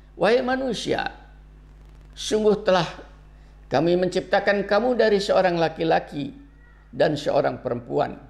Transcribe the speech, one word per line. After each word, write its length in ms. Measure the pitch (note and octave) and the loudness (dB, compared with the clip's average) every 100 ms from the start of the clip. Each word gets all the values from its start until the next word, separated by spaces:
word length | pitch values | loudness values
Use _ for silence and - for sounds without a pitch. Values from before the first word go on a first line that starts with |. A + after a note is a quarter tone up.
| - - | -14 -2
Wahai 240 | G3 B3 | 2 2
manusia, 680 | B3 C4 C4 G3 - - - - - - - - - - - - - - | 0 -2 -4 -4 -4 -4 -4 -10 -20 -20 -20 -20 -20 -20 -20 -20 -20 -12
sungguh 480 | - G#3+ G#3+ G#3 | -4 2 2 2
telah 240 | - F#3 D#3+ - - - - - - - - | 2 2 0 -8 -18 -20 -20 -20 -20 -20 -2
kami 240 | C3 E3+ | 0 2
menciptakan 720 | F3+ F3+ F#3 - G3 G3+ G3+ G3 | 2 0 -4 -2 0 2 0 2
kamu 320 | G#3 B3+ A#3 | 0 2 2
dari 240 | A3 G3+ | 2 2
seorang 380 | G3+ F#3+ F#3 E3+ | 2 2 2 2
laki-laki 720 | D#3+ F3 D#3+ E3+ - D3 C#3 - - - - - - | -2 0 0 0 -2 -8 -10 -12 -20 -20 -20 -20 -8
dan 240 | B2+ D#3 | 0 0
seorang 480 | C#3+ - C#3+ C3+ C3+ | 0 0 0 0 -2
perempuan. 560 | B2 A#2+ A#2+ C#3+ A#2+ - | -6 -6 -4 -2 -2 -6